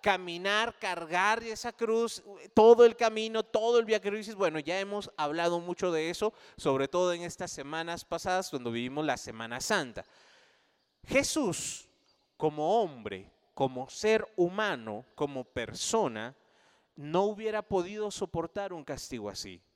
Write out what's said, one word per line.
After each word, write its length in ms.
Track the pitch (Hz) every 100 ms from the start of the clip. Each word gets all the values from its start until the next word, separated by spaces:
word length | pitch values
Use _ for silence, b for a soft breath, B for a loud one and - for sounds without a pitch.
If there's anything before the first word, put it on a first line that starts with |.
caminar, 760 | 208 185 180 170 190 208 233 -
cargar 640 | 202 175 165 175 196 220
esa 300 | 226 220 240
cruz, 500 | - 226 226 233 - - 190 -
todo 320 | - 220 233 233
el 100 | 226
camino, 480 | 226 220 220 220
todo 340 | 226 220 226 240
el 60 |
Vía 160 | 226 214
Crucis. 360 | 196 208 208 208
Bueno, 240 | 190 156
ya 200 | 147 185
hemos 320 | 196 202 196 -
hablado 420 | 151 160 170 170
mucho 320 | 175 175 185
de 180 | 160 160
eso, 240 | 170 214 B B B
sobre 320 | 147 135 135
todo 240 | 175 180
en 120 | 175
estas 280 | 175 - 180
semanas 540 | - 139 160 165 170 -
pasadas 460 | 170 190 185 185
cuando 200 | 139 120
vivimos 340 | 117 123 143 156
la 120 | 123
Semana 420 | - 113 113 120
Santa. 460 | - 208 131 101 - b b b b b b b b _
Jesús, 840 | - 165 185 311 240 165 - - - _ _ _ _ _
como 440 | 156 151 156 220
hombre, 480 | 196 131 107 95 98 _ _
como 360 | - 135 127 135
ser 360 | - 214 220 - -
humano, 680 | 175 190 214 143 110 107 131
como 300 | - 147 135
persona, 920 | 123 - 110 - - 226 175 110 113 135 b b b b b -
no 280 | 147 170
hubiera 380 | 202 208 220 214
podido 500 | 208 196 180 214 214
soportar 640 | - 185 170 160 - 196
un 100 | 175
castigo 460 | 143 143 - 127 104
así. 320 | 98 101 87 _